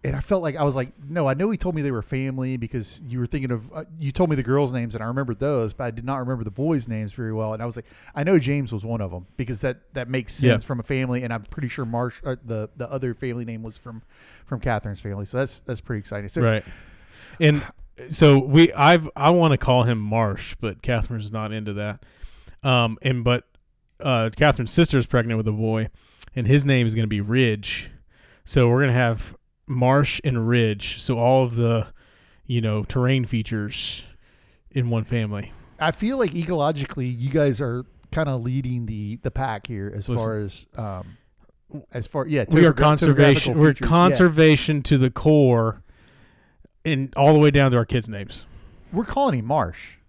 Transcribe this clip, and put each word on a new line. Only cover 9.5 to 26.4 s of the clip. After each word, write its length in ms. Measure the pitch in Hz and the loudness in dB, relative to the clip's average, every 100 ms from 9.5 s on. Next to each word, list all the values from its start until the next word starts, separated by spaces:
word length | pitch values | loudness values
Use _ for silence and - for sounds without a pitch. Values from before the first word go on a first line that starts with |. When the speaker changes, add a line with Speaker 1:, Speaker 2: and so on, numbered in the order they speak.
| 113 | -4
Speaker 1:
that, 300 | 131 120 _ | -4 -6 _
that 140 | 143 120 | -12 -6
makes 320 | 131 120 - | -6 -6 0
Speaker 2:
Yeah. 120 | 127 | 2
Speaker 1:
sense 120 | 110 | 2
from 140 | - 127 | 0 -8
a 60 | |
family. 400 | 113 131 127 123 | -4 -4 -2 -4
And 80 | 120 | -4
I'm 100 | 117 | -8
pretty 240 | 101 - 131 | -10 -8 -8
sure 180 | - | -6
Marsh, 360 | 117 117 123 - | -6 -4 -6 -6
uh, 120 | - 127 | -10 -10
the, 260 | 117 110 107 - | -8 -8 -8 -10
the 120 | 120 | -10
other 220 | 135 123 | -6 -6
family 320 | 113 131 120 | -6 -8 -8
name 200 | 113 113 | -8 -10
was 120 | 113 107 | -14 -16
from, 260 | - 113 - _ - - - | -18 -18 -20 _ -20 -20 -10
from 140 | 131 | -6
Catherine's 400 | 135 110 104 98 | -2 -4 -4 -10
family. 260 | 104 98 101 | -10 -10 -8
So 120 | 123 | -4
that's, 220 | 135 - | -4 -6
that's 200 | - 117 | -12 -12
pretty 180 | - 113 | -8 -10
exciting. 300 | 98 104 101 | -8 -12 -8
So 140 | - | 0
Speaker 2:
Right. 220 | 117 107 - - - - - - - - | 0 0 -4 -20 -20 -20 -20 -20 -20 2
And 200 | 156 147 - - - - 127 | 2 2 -4 -16 -20 -20 -8
so 300 | 156 156 139 | 4 8 8
we, 340 | 135 143 170 | 6 6 6
I've, 360 | - 143 170 156 - | 6 4 4 2 0
I 140 | 143 | 4
wanna 280 | 175 165 135 | 4 4 2
call 240 | - 123 | 4 2
him 160 | 120 117 | 2 0
Marsh, 560 | 104 110 110 95 - - | -2 0 0 -4 -10 -8
but 200 | 110 92 | -8 -6
Catherine's 520 | - 120 104 117 104 | -4 -2 -2 -6 -8
not 180 | 110 107 | -8 -6
into 200 | 110 107 | -8 -8
that. 320 | 101 104 104 - _ - - - - | -6 -8 -10 -16 _ -20 -18 -20 -6
Um, 360 | 135 123 117 110 | 0 2 0 -2
and, 220 | - 127 | -4 -2
but, 240 | 120 123 _ _ _ _ _ _ | 0 -2 _ _ _ _ _ _
uh, 300 | 143 123 113 - | -2 0 -2 2
Catherine's 340 | 151 135 120 | 2 2 0
sister's 360 | - 170 139 120 | 2 4 2 2
pregnant 300 | 127 117 113 | 0 0 -2
with 100 | 110 | -2
a 40 | |
boy, 360 | 107 110 110 110 - _ _ - | -2 -2 -2 -4 -10 _ _ -10
and 100 | - | -4